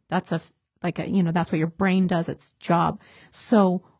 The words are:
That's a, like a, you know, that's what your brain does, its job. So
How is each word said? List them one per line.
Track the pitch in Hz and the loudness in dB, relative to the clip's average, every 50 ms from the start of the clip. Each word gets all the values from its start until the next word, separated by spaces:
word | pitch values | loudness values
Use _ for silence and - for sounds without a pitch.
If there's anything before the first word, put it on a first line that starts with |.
| _ _ | _ _
That's | 156 185 - - | -4 -4 -2 -4
a, | 170 165 - - _ _ _ _ _ _ | -6 -6 -6 -10 _ _ _ _ _ _
like | - 175 - | -6 -6 -6
a, | - - | -6 -6
you | - - 196 | -2 0 0
know, | 175 165 | 0 2
that's | 165 180 175 - | 0 0 -2 0
what | - 156 | 0 -2
your | 160 | -2
brain | 165 - - 196 190 185 190 185 | -2 -2 -2 0 2 2 2 2
does, | 175 185 165 170 - | 2 0 -2 -2 -4
its | - - - - - _ | -8 -10 -14 -20 -20 _
job. | - - 170 170 165 160 214 - - - - - - _ | -2 0 2 2 2 0 -2 -6 -12 -20 -20 -20 -20 _
So | - - - - 240 214 196 185 180 185 - _ _ | -16 -14 -2 2 4 4 4 4 2 -2 -6 _ _